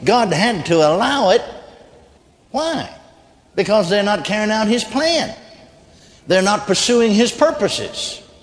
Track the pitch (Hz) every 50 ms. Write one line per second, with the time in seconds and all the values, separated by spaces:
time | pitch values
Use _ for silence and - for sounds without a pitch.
0 | 117 135 214 247 233 202 165 147 196 240 233 185 139 - 170 165 156 151 156 185
1 | 226 262 277 277 240 185 190 508 - - - - - - - - - - - -
2 | - _ _ _ _ _ _ _ _ _ - 247 311 320 330 262 127 92 - -
3 | - - - _ _ _ _ _ _ _ _ - 196 160 202 214 196 165 190 208
4 | 202 202 208 202 143 - 196 214 214 214 214 220 220 208 220 240 226 - - 262
5 | 302 320 339 311 - - 165 - - - - - - - - - - _ - -
6 | - - - - _ - 175 185 190 196 208 208 - - 190 - - - 240 240
7 | 233 226 208 196 233 233 - - 302 320 320 - 214 185 - - 110 87 - -
8 | - - - - - - - -